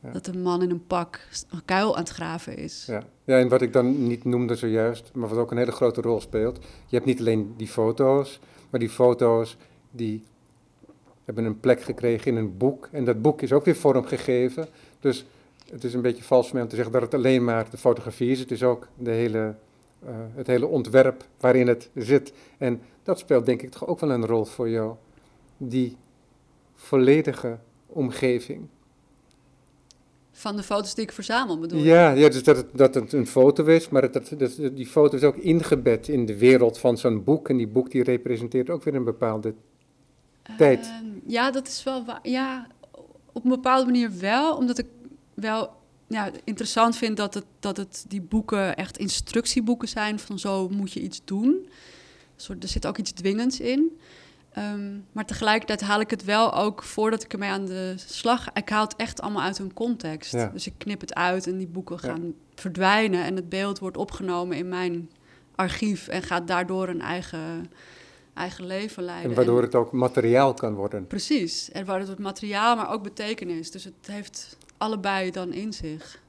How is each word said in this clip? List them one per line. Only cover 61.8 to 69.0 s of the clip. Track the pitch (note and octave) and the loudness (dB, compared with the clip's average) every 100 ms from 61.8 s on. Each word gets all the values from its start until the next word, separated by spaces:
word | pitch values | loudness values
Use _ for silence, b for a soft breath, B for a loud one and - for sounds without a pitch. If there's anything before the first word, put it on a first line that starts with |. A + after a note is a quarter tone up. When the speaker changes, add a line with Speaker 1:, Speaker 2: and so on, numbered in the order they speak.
| F#3 E3+ | -10 -10
Speaker 1:
Ja. | C3+ | -8
Speaker 2:
gaan | D#3+ E3+ D#3 _ | -6 -8 -10 _
verdwijnen. | - F#3+ E3+ F#3+ G#3 A3 F3+ | -14 -10 -2 2 4 2 0
En | D3+ F#3 | -2 -4
het | F3 | -6
beeld | F#3+ G3 G3 | -6 -4 -6
wordt | F#3+ F#3 | -8 -8
opgenomen | G3+ - F#3+ F3 F3+ D#3 | -8 -6 -6 -4 -4 -6
in | F3+ | -6
mijn | F3+ F3+ E3+ E3 b b b b | -4 -4 -4 -8 b b b b
archief | - F#3 - G#3+ F#3 - | -4 -4 -2 -2 -4 -4
en | F#3+ | -8
gaat | F#3 F3+ F3 | -4 -6 -2
daardoor | F3+ F3+ F#3 F#3 | -2 -2 -4 -4
een | F3 | -6
eigen, | - F3 F3 E3 D#3+ E3 F3 b b b b b b | -6 -8 -8 -10 -10 -10 -12 b b b b b b
eigen | - F3+ F#3 F#3 | -10 -10 -10 -10
leven | F#3+ G#3+ G#3+ | -8 -8 -8